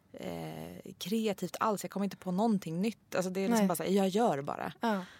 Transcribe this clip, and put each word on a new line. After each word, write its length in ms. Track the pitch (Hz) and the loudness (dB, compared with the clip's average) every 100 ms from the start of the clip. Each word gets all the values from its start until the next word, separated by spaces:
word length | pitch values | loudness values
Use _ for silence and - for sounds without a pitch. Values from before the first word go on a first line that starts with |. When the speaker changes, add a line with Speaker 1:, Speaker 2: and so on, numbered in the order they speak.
| _ | _
Speaker 1:
eh, 800 | - - 170 160 160 165 180 - 190 | -12 -8 -6 -8 -10 -12 -12 -14 -10
kreativt 580 | 175 226 220 190 175 - | -4 -2 0 -2 -4 -2
alls. 240 | 226 202 | 0 0
Jag 60 | 180 | -2
kommer 140 | 190 | -4
inte 120 | 202 - | -4 -4
på 140 | 185 | -4
någonting 480 | 180 233 202 170 160 | 2 2 2 0 -2
nytt. 340 | 214 - - | -2 -4 -4
Alltså 160 | - 185 | -2 0
det 100 | 185 | 0
är 80 | 196 | 2
liksom 100 | 233 | 4
Speaker 2:
Nej. 100 | 196 | 4
Speaker 1:
bara 80 | 170 | 4
så 60 | |
här, 80 | 165 | 2
jag 180 | 196 190 | 4 4
gör 340 | 190 233 143 | 4 4 2
bara. 300 | 143 - - - | -2 -4 -6 -4
Speaker 2:
Ja. 240 | 233 202 180 | -2 -2 -4